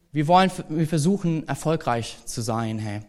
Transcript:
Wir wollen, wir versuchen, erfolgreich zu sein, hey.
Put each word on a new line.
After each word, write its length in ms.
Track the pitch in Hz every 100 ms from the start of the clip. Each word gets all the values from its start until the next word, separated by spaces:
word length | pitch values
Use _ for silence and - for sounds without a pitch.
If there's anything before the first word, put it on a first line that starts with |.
| _
Wir 160 | 147 151
wollen, 240 | 180 190 - -
wir 200 | 151 151
versuchen, 600 | 165 147 196 175 160 -
erfolgreich 680 | 135 151 160 - 117 113 - -
zu 160 | -
sein, 380 | 113 113 113 110
hey. 200 | 107 104